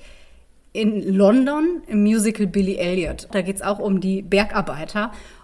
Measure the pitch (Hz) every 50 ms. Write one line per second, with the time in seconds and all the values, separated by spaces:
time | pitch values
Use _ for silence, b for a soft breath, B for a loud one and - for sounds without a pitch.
0 | b b b b b b b b b b _ _ _ _ - - 220 208 214 202
1 | - 190 190 190 202 196 233 262 262 277 294 311 311 339 349 320 - - 226 208
2 | 208 208 220 226 202 226 220 - 208 185 165 202 196 185 202 - 170 175 185 185
3 | 165 147 - - - - - 202 180 185 196 196 - 196 208 202 - 208 196 185
4 | 170 190 190 190 196 175 196 196 214 - - 214 - - 135 147 156 - - 208
5 | 208 233 B B B B B B